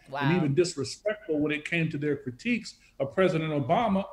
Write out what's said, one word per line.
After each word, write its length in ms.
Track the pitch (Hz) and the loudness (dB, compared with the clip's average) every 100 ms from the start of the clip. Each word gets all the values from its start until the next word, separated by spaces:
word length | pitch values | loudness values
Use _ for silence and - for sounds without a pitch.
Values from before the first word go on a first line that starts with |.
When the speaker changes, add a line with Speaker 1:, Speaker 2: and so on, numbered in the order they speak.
| - | -8
Speaker 1:
and 80 | |
Speaker 2:
Wow. 240 | 135 139 180 | 0 2 4
Speaker 1:
even 160 | 147 | 4
disrespectful 840 | 135 170 139 131 - 208 214 - 147 | 4 2 0 -6 -4 -4 -4 -2 0
when 120 | 151 | 0
it 160 | 147 - | -2 -2
came 220 | 170 160 | 0 0
to 80 | 160 | 0
their 200 | 147 139 | -2 -2
critiques 580 | 127 120 233 240 - - - - | -4 -6 -2 -2 -4 -18 -12 -6
of 160 | 139 - | -6 -2
President 360 | 185 160 156 | 0 0 -2
Obama, 540 | 147 131 196 226 190 - | -2 2 2 2 0 -2